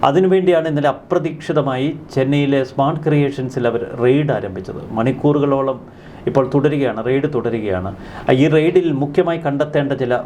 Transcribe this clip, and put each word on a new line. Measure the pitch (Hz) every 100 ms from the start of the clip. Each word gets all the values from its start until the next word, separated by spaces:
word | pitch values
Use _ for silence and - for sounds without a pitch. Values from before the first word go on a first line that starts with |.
അതിനുവേണ്ടിയാണ് | 135 147 185 190 185 170 160
ഇന്നലെ | 147 143
അപ്രതീക്ഷിതമായി | 131 - 175 156 156 - 151 135 127 139 147 - -
ചെന്നൈയിലെ | 135 143 143 139
സ്മാർട്ട് | 131 - 139 160
ക്രിയേഷൻസിൽ | 156 151 143 139 127 131 120
അവർ | 113 - 117
റെയ്ഡ് | 123 135 147
ആരംഭിച്ചത്. | 113 101 95 95 - 95
മണിക്കൂറുകളോളം | 110 117 135 147 147 143 139 135 131 - - - - -
ഇപ്പോൾ | 147 131
തുടരുകയാണ്, | 175 143 143 135 107 113
റെയ്ഡ് | 135 151
തുടരുകയാണ്. | 139 113 113 107 92 95 95 - - -
ഈ | 131 151
റെയ്ഡിൽ | 156 156 180 165
മുഖ്യമായി | 139 139 147 170 165
കണ്ടെത്തേണ്ട | 151 139 147 151 139
ചില | 135 127 120